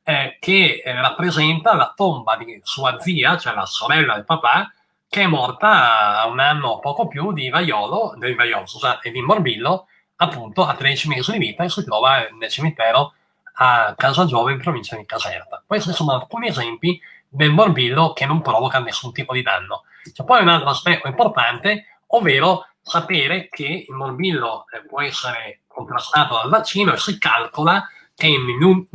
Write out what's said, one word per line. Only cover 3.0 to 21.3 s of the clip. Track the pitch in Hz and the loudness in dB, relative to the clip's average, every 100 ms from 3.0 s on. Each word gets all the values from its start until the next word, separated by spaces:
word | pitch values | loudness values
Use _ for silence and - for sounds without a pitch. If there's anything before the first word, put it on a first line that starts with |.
zia, | 175 165 127 - | -2 0 2 0
cioè | 120 | -2
la | 107 95 | -6 -6
sorella | - - 156 139 | -4 0 2 2
del | 107 | 0
papà, | - 160 120 143 202 _ _ _ _ | -2 0 2 2 0 _ _ _ _
che | 202 | -2
è | 190 | 2
morta | 147 123 - 214 196 123 113 104 104 | 2 -2 0 4 6 6 4 4 2
a | 113 | 0
un | 123 | 2
anno | 143 151 131 | 0 0 -2
o | - | -4
poco | 143 143 185 | -4 -4 -4
più | 143 185 | -4 -4
di | 165 131 | -4 -2
vaiolo, | 147 175 107 104 - 220 - | -2 0 -2 -2 -2 -4 -4
del | 123 123 | -4 0
vaiolo, | 117 104 95 | 0 0 -6
scusate, | - 131 117 120 | -4 -2 -2 -4
di | 120 | -4
morbillo, | 127 214 139 107 127 185 - _ _ - | 0 0 0 -2 -2 -2 -4 _ _ -2
appunto | 151 127 113 196 160 | -2 -2 -6 -2 -2
a | 131 | 0
tredici | 135 139 156 | -2 -2 -2
mesi | 131 127 | -4 -4
di | 220 | -2
vita | 123 - 175 | -4 -4 -6
e | |
si | 180 | -4
trova | 156 107 127 135 113 | -4 0 2 2 0
nel | 113 113 | -8 -8
cimitero | - 160 156 113 123 147 _ _ _ - - | -4 -4 0 2 2 2 _ _ _ -10 0
a | 127 120 107 - | 4 4 2 0
Casa | 131 135 180 | 0 2 2
Giove | 123 120 | 2 0
in | 135 | -2
provincia | 175 135 110 113 | -4 -6 -8 -14
di | 101 | -10
Caserta. | 113 101 - - - - | -8 -6 -10 -12 -14 -4
Questi | 208 208 | -4 -2
sono | - 151 | -2 -2
alcuni | 127 - 233 233 | -2 -4 -8 -6
esempi | 131 117 113 170 175 - - _ | -4 -6 -4 -2 -2 -6 -20 _
del | 135 151 | 0 4
morbillo | 151 214 131 123 135 160 | 6 6 4 2 2 2
che | - 143 | 2 -2
non | 156 | 0
provoca | 143 113 113 135 | 0 0 2 -2
nessun | 117 - 127 | -4 -8 -10
tipo | 117 123 | -10 -6
di | 127 | -4
danno. | 117 95 95 98 _ _ - | -2 -4 -4 -12 _ _ -20
C'è | - | -6
poi | 143 247 | 2 4
un | 180 | 6
altro | 165 143 | 4 2
aspetto | 139 175 - 135 | -2 0 -2 -2
importante, | 127 233 | 0 0